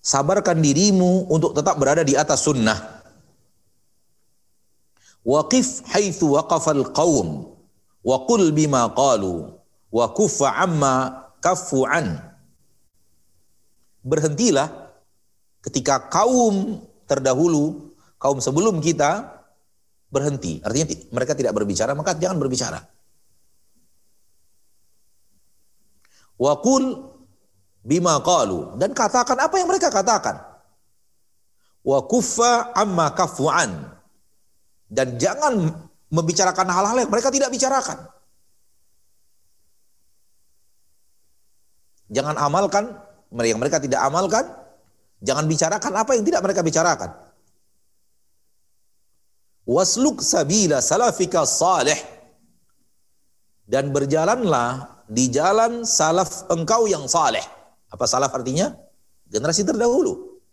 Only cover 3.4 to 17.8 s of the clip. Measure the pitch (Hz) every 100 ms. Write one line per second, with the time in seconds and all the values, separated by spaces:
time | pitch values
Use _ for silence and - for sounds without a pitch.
3.4 | _ _ _ _ _ _ _ _ _ _
4.4 | _ _ _ _ _ _ _ _ 113 143
5.4 | 151 254 - - - 202 202 156 156 143
6.4 | 160 175 160 147 123 - 170 143 85 71
7.4 | - - _ _ _ _ 113 131 - 233
8.4 | 170 151 151 135 113 123 139 113 95 85
9.4 | 73 - _ _ _ 113 113 - 208 -
10.4 | 139 - 220 156 139 131 127 - - _
11.4 | 175 180 - 135 123 156 107 76 - -
12.4 | _ _ _ _ _ _ _ _ _ _
13.4 | _ _ _ _ _ _ 127 156 156 147
14.4 | 240 139 156 - - - _ _ _ _
15.4 | _ _ - - 143 139 - 170 226 254
16.4 | 226 196 196 185 - _ - 135 131 131
17.4 | 170 156 147 151